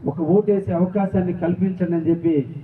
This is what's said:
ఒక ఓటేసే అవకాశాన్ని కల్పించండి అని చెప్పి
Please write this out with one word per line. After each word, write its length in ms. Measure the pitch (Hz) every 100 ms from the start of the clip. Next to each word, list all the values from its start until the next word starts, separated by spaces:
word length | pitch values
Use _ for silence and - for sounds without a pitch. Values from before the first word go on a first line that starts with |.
| 143
ఒక 80 | 147 156
ఓటేసే 380 | 196 208 196 190 175
అవకాశాన్ని 560 | 180 202 196 190 180 175
కల్పించండి 540 | 170 180 190 - 175 170
అని 80 | 160
చెప్పి 240 | 170 170 156 120 143